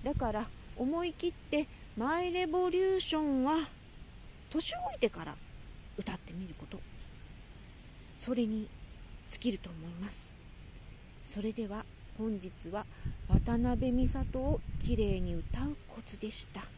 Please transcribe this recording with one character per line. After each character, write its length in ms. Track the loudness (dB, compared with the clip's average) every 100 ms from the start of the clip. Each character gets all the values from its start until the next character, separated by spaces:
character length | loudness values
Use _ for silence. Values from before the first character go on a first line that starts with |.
だ 100 | 0
か 180 | 2 2
ら、 140 | 0 -2 -8 -12 -2
思 260 | 0 2 0
い 80 |
切 160 | 0 -2
っ 40 | -2 0
て 160 | 2 2 -4 -10 -2
マ 240 | 2 2
イ 100 | 2
レ 140 | 2 4
ボ 240 | 4 4
リ 80 | 6
ュ 200 | 6 4
ー 20 |
シ 160 | 4 2
ョ 60 |
ン 220 | 4 6
は 240 | 6 4 2 -6 -16 -14 -14 -14 -14 -14 -4
年 220 | -2 0
老 180 | -2 -2 2
い 40 |
て 100 | 2
か 140 | 2
ら 120 | -8 -8 -12 -12 -12 -12 -12 -8
歌 160 | -6
っ 60 | -6
て 140 | -8
み 120 | -8 -8
る 80 | -8
こ 60 | -10
と。 80 | -10 -10 -12 -12 -12 -14 -14 -14 -16 -14 -14 -16 -16 -16 -10
そ 160 | 0 4
れ 100 | 4
に 220 | 2 -2 -8 -14 -14 -14 -14 -10
尽 100 | -2
き 120 | 0
る 60 | -2
と 100 | -6
思 180 | -10 -8
い 40 |
ま 180 | -6 -8
す。 220 | -8 -12 -14 -16 -14 -14 -14 -14 -14 -14 -14 -8
そ 160 | -4
れ 120 | -2
で 140 | -2 -4
は、 180 | -4 -8 -14 -14 -4
本 160 | -2
日 180 | 0 -4 -8 -4
は 160 | -4 -4 -6 -4 -4 8
渡 240 | 8 10
辺 400 | 6 6 6 6
美 140 | 6 6
里 320 | 4 0 2
を 200 | 4 4 2 0
き 160 | 4 4
れ 180 | 6 4
い 60 |
に 140 | 4 2
歌 260 | 0 0
う 160 | 0 -2 -8
コ 140 | -12
ツ 180 | -10 -6
で 100 | -6
し 160 | -6 -6
た。 160 | -8 -10